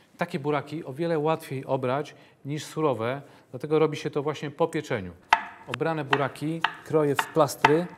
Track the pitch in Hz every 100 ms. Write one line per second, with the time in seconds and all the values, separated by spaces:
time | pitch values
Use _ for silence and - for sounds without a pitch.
0 | _ - 175 160 143 147 143 151 147 131
1 | 170 160 151 160 - 131 131 131 123 139
2 | 147 - - _ 135 151 - 156 156 110
3 | 113 139 139 - - 127 151 156 156 147
4 | 151 147 143 147 147 147 165 160 - 120
5 | 90 85 - - - - - 123 160 156
6 | 135 139 131 - 151 165 - - - 156
7 | 147 131 - 160 143 - 147 160 180